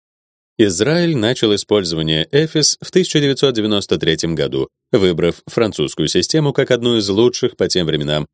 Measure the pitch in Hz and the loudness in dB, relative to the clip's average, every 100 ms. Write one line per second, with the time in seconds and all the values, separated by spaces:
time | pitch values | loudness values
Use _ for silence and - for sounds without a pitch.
0 | _ _ _ _ _ - 104 90 113 165 | _ _ _ _ _ 0 2 2 0 0
1 | 170 151 107 127 113 104 - 104 87 80 | 0 0 0 0 0 0 0 0 0 -4
2 | 80 78 80 139 156 156 143 - - 180 | -2 -2 0 0 0 0 0 -2 -2 0
3 | 180 156 147 139 139 117 107 104 - 90 | 0 0 0 2 0 0 0 -2 -2 -2
4 | 80 80 85 80 71 67 65 _ _ 117 | 0 0 -2 -2 -2 -2 -6 _ _ 2
5 | 95 82 85 - - - 113 - 71 - | 2 2 0 -2 -6 -2 -2 0 -4 -2
6 | 78 - - 156 147 135 135 123 120 117 | -2 0 0 0 0 0 0 2 2 0
7 | 101 98 123 123 123 - 92 - 82 76 | 0 2 2 2 -4 -2 -2 0 0 -2
8 | 73 76 76 | -2 -4 -4